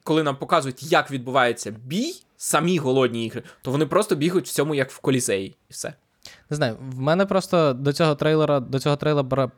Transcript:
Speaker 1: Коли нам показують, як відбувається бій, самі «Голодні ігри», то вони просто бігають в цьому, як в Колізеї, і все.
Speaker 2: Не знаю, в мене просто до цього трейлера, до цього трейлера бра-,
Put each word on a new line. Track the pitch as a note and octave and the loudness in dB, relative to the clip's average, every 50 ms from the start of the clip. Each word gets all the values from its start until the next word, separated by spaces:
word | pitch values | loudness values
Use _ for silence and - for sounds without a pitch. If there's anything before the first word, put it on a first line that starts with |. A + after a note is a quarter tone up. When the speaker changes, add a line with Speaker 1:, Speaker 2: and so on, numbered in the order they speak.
| - | -2
Speaker 1:
Коли | - D#3 D#3+ D#3 | 0 2 2 2
нам | D3 C3+ | 0 -2
показують, | C3+ F3 - F#3 E3 C3+ C3+ B2+ - C#3 D#3+ | -4 -2 0 0 0 0 -2 -6 -10 -2 0
як | E3+ D#3 C#3+ - | 2 2 2 0
відбувається | C#3 C3 A#2 C3 B2+ C3+ B2 A#2+ A#2 - - G#2 G#2+ A2 B2 | -4 -8 -4 0 2 4 4 4 2 -2 -6 -10 -12 -12 -10
бій, | B2+ D#3 G3+ B3+ E4+ F#4 - _ _ _ | -6 -4 -4 -4 -4 -6 -10 _ _ _
самі | - - - - D3 D#3 F3 F#3 | -10 -4 -2 0 2 2 2 2
«Голодні | D#3+ - B2+ C3 C3+ B2+ A#2+ A2 A#2 A2+ | 0 2 2 2 2 2 2 0 -2 -6
ігри», | A2 A2 A#2+ - - - _ | -6 -8 -10 -14 -16 -18 _
то | - C3+ | -8 -4
вони | B2+ C#3+ D#3 | -2 -2 0
просто | C#3 - F#3 G#3+ - F3+ | 2 2 0 2 0 0
бігають | C#3+ D3 F3 F3+ F#3 F3+ | 0 0 0 0 0 -2
в | - | -2
цьому, | - - C#3+ D#3 D3+ | -2 -2 -2 0 0
як | C#3 C3 - | 0 -2 -2
в | - - | -6 -4
Колізеї, | - C#3+ C3+ B2+ B2 - G#2 F#2+ G2 | -2 0 0 2 0 0 -2 -2 -2
і | F2+ - _ _ _ - | -6 -12 _ _ _ -14
все. | - - E3 D3+ - _ _ _ _ - - - - _ - | -12 -12 -12 -12 -16 _ _ _ _ -20 -20 -20 -20 _ -8
Speaker 2:
Не | D3+ | -4
знаю, | D3 D3 A#2+ A2 - C3 C3 B2+ | -2 -2 -2 -4 -6 -10 -12 -8
в | B2+ | -2
мене | C3 D3 E3 F#3 G3 | 0 2 2 2 2
просто | G3 F#3+ F#3+ F3 - - E3+ D#3+ C#3+ B2+ | 2 0 0 0 2 2 4 4 4 2
до | B2 C#3 C#3+ C#3+ | 0 0 -2 0
цього | - E3+ D#3 D3 | 2 2 2 2
трейлера, | C#3 D3+ D#3 D#3 D#3 D3+ D3 D3 C#3 | 2 2 2 4 4 4 2 2 0
до | A#2+ A#2+ D3 C#3 | 0 -2 -4 -2
цього | - D3+ D3 | 0 0 0
трейлера | C#3 - D3+ D3+ C#3+ C3+ | 0 0 0 0 0 0
бра-, | B2+ C3 C3 C3 A2+ - | 0 0 0 0 -2 -4